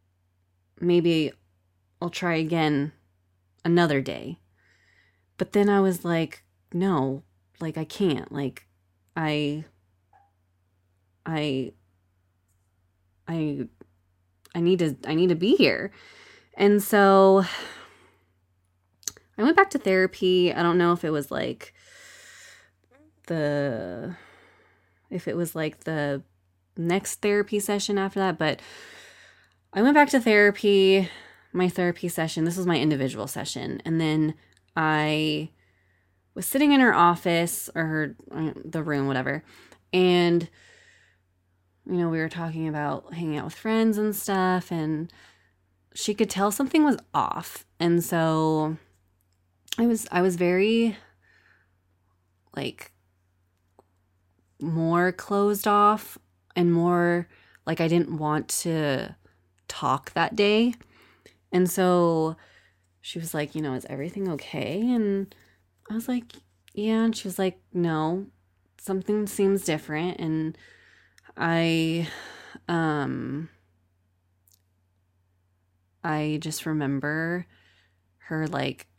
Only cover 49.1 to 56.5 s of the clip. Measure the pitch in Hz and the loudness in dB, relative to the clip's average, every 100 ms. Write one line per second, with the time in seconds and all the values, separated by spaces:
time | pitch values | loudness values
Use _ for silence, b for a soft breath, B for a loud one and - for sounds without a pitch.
49.1 | _ _ _ _ _ - - 233 220 - | _ _ _ _ _ -10 -2 0 0 -2
50.1 | 175 185 175 175 180 208 226 233 196 b | 0 0 2 0 2 2 2 0 -2 b
51.1 | b b b b b b b _ _ _ | b b b b b b b _ _ _
52.1 | _ _ _ _ 147 131 - - _ _ | _ _ _ _ -10 -10 -10 -20 _ _
53.1 | _ _ _ _ _ _ _ _ _ _ | _ _ _ _ _ _ _ _ _ _
54.1 | _ _ _ _ - 165 165 165 170 180 | _ _ _ _ -10 -4 -2 0 2 2
55.1 | 180 - 202 208 208 214 208 208 214 - | -2 -4 0 0 0 2 4 4 2 -4
56.1 | - _ _ _ | -20 _ _ _